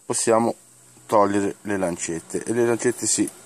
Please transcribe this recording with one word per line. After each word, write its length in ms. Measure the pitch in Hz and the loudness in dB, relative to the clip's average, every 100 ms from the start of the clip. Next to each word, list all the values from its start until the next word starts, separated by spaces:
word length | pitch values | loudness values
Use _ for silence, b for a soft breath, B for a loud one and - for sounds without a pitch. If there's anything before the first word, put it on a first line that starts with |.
| - | -8
possiamo 500 | 123 - 113 117 - - - - - - | -2 2 4 2 -2 -12 -20 -20 -20 0
togliere 500 | 107 101 101 98 - | 2 4 2 -2 -4
le 120 | 107 101 | -6 -2
lancette, 680 | 92 85 - 82 - 92 | -2 -4 -6 -8 -6 -8
e 100 | - | -4
le 120 | 113 117 | 0 2
lancette 420 | 117 123 - 110 | 2 0 -2 -2
si 220 | - 90 - | 0 -2 -4